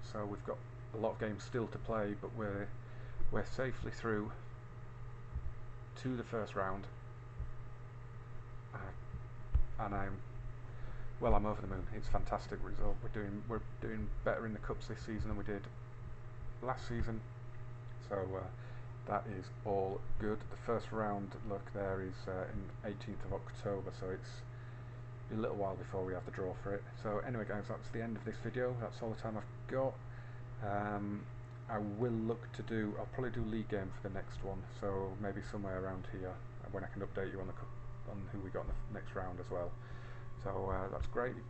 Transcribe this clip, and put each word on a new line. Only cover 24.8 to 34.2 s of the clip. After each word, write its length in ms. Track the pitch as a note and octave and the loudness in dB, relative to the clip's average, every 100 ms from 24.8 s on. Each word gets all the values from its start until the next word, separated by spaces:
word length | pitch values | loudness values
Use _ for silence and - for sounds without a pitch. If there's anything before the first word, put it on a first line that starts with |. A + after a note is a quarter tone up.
| - - - - - | -10 -8 -8 -8 -4
a 20 | A2 | 0
little 220 | A2+ G#2 | 2 2
while 180 | G2 F#2 | 2 0
before 300 | F#2 G2 F#2 | -2 0 0
we 80 | |
have 120 | F#2 - | 0 -2
the 60 | |
draw 220 | - F#2 F2 | -2 -2 0
for 100 | G2+ | 0
it. 100 | G2+ - - | -2 -2 -6
So 180 | A2 G#2 C3 | 0 0 2
anyway, 160 | A#2+ G#2 | 0 0
guys, 180 | G#2 G2 | 0 -2
that's 220 | A2+ - | -4 -2
the 120 | A#2+ | -2
end 140 | A2+ A2 | -2 -2
of 80 | |
this 140 | A2+ A2 | -2 -2
video. 320 | A#2 A#2+ B2 B2 | -2 2 2 2
That's 220 | A2 - | -2 -2
all 80 | A#2 | -2
the 120 | A2 | -2
time 140 | A2+ G#2+ | -2 -2
I've 340 | - - - | -4 -6 -2
got. 220 | C3 C3+ B2 - - - - - - | 2 2 2 -6 -8 -8 -8 -8 -4
Um, 580 | G#2+ G2+ G#2 G#2 G2+ G#2 - - - - - | 0 2 2 2 0 -2 -4 -8 -10 -10 -2
I 100 | A2 G#2 G#2 | -2 0 2
will 120 | B2 | 2
look 380 | A2+ A2+ A#2 - | 4 2 0 -2
to 100 | - | -6
do, 300 | G#2 A2+ G#2 G#2 | 0 2 2 0
I'll 100 | G#2 | -4
probably 240 | - B2+ | 0 0
do 120 | A#2 | 2
league 260 | A2+ A2 G#2+ | 2 2 2
game 220 | G#2 F#2+ - | 0 0 -4
for 60 | G2+ | -4
the 60 | |
next 300 | F#2+ | -2